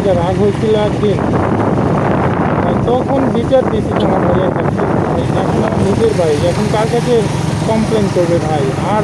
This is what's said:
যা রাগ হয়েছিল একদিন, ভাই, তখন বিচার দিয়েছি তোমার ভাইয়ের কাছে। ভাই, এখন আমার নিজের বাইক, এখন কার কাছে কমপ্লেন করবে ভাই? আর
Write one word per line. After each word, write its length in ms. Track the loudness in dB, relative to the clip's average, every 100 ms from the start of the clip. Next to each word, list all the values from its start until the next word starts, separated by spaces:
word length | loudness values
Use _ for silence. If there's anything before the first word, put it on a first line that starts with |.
যা 80 | 2
রাগ 280 | 2 2 2
হয়েছিল 320 | 2 2 0 2
একদিন, 420 | 0 0 0 0 0 0 0 0 0 0 0 0 0 0 0 0 0 0
ভাই, 120 | 0 0 0
তখন 340 | 0 0 0 0
বিচার 280 | 0 2 2 2
দিয়েছি 220 | 0 -2 0
তোমার 200 | 0 0
ভাইয়ের 300 | 0 0 0
কাছে। 320 | -2 -2 -2 0 0 -2
ভাই, 160 | -2 -2 -2
এখন 160 | 0 0
আমার 240 | 0 0 0
নিজের 260 | 2 0 2
বাইক, 260 | 0 0
এখন 220 | 0 0 0
কার 140 | 0 0
কাছে 220 | 0 0 0 0 -2 -4 -2 0
কমপ্লেন 360 | 0 0 0 0
করবে 240 | 0 0 0
ভাই? 260 | 0 0 -2 -2 -2
আর 60 | 0